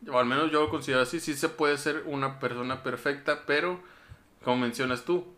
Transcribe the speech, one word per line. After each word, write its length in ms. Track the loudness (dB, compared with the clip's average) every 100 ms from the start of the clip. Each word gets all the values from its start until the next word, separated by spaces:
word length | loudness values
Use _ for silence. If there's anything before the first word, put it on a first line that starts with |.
| 0
o 100 | 2
al 60 | 4
menos 240 | 2 2
yo 100 | 4
lo 80 | 2
considero 320 | 0 2 2
así, 160 | 2 0
sí 160 | -4 -2
se 140 | -2
puede 280 | 2 2 2
ser 260 | 0 -2 -4
una 320 | -2 -2 -2
persona 440 | -4 -4 -4 -4
perfecta, 640 | -4 -2 -2 -2 -2 -2 2
pero, 340 | 2 2 -2 -10 -20 -20 -20 _ _
como 160 | 0 0
mencionas 420 | 0 0 -2 -2 0
tú, 220 | -2 -2